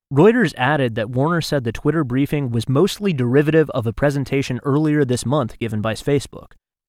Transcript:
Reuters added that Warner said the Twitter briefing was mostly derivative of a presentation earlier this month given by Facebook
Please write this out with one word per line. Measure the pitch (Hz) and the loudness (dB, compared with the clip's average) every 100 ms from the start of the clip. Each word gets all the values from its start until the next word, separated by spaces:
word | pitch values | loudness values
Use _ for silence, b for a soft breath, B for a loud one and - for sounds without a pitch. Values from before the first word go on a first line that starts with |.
| _ | _
Reuters | 135 196 240 180 - | 4 6 6 0 0
added | 123 151 127 113 | 0 0 0 -2
that | 110 | -4
Warner | 123 147 175 | -2 0 -2
said | - 147 | -2 -4
the | 117 | -4
Twitter | - 147 156 | -2 -2 0
briefing | 135 127 143 151 135 | 0 0 0 -2 -2
was | 117 110 | -4 0
mostly | 131 190 - 202 | 2 2 0 -4
derivative | 147 123 135 151 156 151 | -2 2 2 4 2 2
of | 127 113 | 0 -4
a | |
presentation | 110 143 143 131 139 135 123 | -2 -2 0 -2 -2 -2 -4
earlier | 143 139 156 151 131 | 0 0 2 2 2
this | 120 113 | 0 0
month | 147 113 - | -2 -2 -6
given | 117 107 | -6 -4
by | 107 | -4
Facebook | 107 - 143 - - - - _ _ | -4 -2 -2 -2 -14 -20 -20 _ _